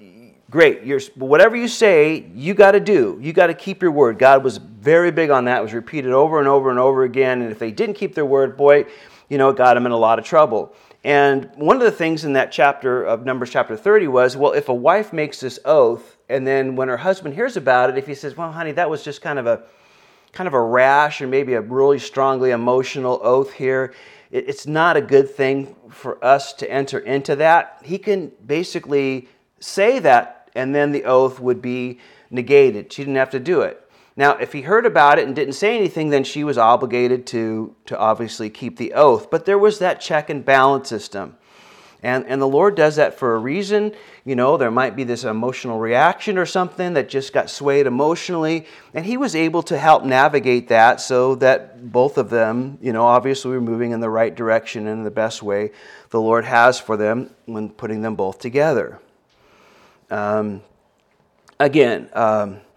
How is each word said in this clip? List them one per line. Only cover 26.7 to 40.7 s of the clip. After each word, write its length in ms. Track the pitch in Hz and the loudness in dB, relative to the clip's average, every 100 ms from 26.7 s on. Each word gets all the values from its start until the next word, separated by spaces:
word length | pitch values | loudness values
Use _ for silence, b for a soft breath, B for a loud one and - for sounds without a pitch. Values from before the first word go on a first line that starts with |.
enter 260 | 135 135 131 | -6 -6 -8
into 380 | 110 139 139 143 | -4 -6 -4 0
that," 460 | 160 165 - - | 2 2 0 -14
he 160 | 143 196 | -12 -8
can 320 | 214 196 156 _ | -4 -4 -6 _
basically 840 | 117 156 175 170 139 143 135 131 127 b b _ | -6 -6 -4 -10 -4 -2 -2 -4 -10 b b _
say 400 | - 196 214 262 | -10 0 2 2
that, 500 | 160 120 - - _ 117 | 4 4 2 -16 _ -8
and 180 | 131 | -4
then 180 | 143 147 | -2 0
the 120 | 143 | -2
oath 360 | 127 127 131 127 | 2 2 2 -2
would 220 | 123 123 | -4 -4
be 380 | 123 127 123 123 b b b | -4 -8 -8 -12 b b b
negated. 600 | 127 120 143 135 104 - | -8 4 6 6 2 -12
She 120 | - | -12
didn't 140 | 139 135 | -6 -2
have 120 | 131 | -2
to 100 | 135 | -4
do 220 | 131 160 | -2 -2
it. 180 | 92 - _ b b - | -2 -6 _ b b 0
Now, 200 | 143 - | 2 2
if 160 | 123 | -4
he 80 | 147 | -8
heard 240 | 139 220 240 | -2 0 2
about 340 | 160 143 156 | 4 4 4
it 80 | 131 | 0
and 80 | 135 | -4
didn't 200 | 135 135 | -6 -2
say 200 | 208 233 | -2 -2
anything, 340 | 175 160 156 | -4 -2 -2
then 140 | 143 | 0
she 220 | 135 147 147 | -2 -6 -4
was 120 | 120 | 2
obligated 720 | 113 120 123 120 123 127 123 | 4 2 0 -2 0 -2 -4
to, 480 | 117 110 110 110 _ - | -6 -6 -6 -10 _ -14
to 100 | 113 | -2
obviously 520 | 110 110 110 - 107 | -2 -2 -6 -10 -12
keep 280 | - 113 - | -10 -14 -10
the 160 | 120 | -6
oath. 360 | 131 147 110 - | 4 4 4 0
But 140 | 160 | -4
there 140 | 190 202 | 0 2
was 200 | 208 208 | 2 2
that 200 | 180 - | -4 -4
check 300 | - 156 147 | -4 -4 -4
and 160 | 147 123 | -6 2
balance 420 | 135 135 | 4 4